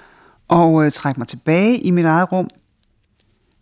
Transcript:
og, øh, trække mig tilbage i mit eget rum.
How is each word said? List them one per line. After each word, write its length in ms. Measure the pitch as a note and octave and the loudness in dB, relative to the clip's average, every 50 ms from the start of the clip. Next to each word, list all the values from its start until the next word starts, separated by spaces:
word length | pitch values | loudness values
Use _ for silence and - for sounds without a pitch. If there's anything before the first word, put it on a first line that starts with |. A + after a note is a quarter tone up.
| - _ _ _ _ _ _ _ _ | -20 _ _ _ _ _ _ _ _
og, 380 | - E3+ E3+ E3+ E3 D#3+ D#3 D3+ | 0 2 2 4 4 4 2 2
øh, 60 | D3 | 0
trække 280 | - - - C#3+ C3+ C3 | -2 -4 -6 -6 -6 -6
mig 80 | A#2 | -8
tilbage 500 | - - B2 - D#3 D#3+ F3+ G3+ A3+ B3 A#3 | -10 -12 -8 -2 0 0 2 2 0 0 0
i 120 | - F3+ | 0 0
mit 140 | F3+ F3 E3 | 0 0 2
eget 260 | D#3+ D#3+ E3+ F#3 - | 2 2 0 0 -2
rum. 180 | F#3 F#3 F3+ - _ _ _ _ _ _ _ _ _ _ _ _ _ _ _ _ _ _ _ _ _ _ | -2 -4 -6 -6 _ _ _ _ _ _ _ _ _ _ _ _ _ _ _ _ _ _ _ _ _ _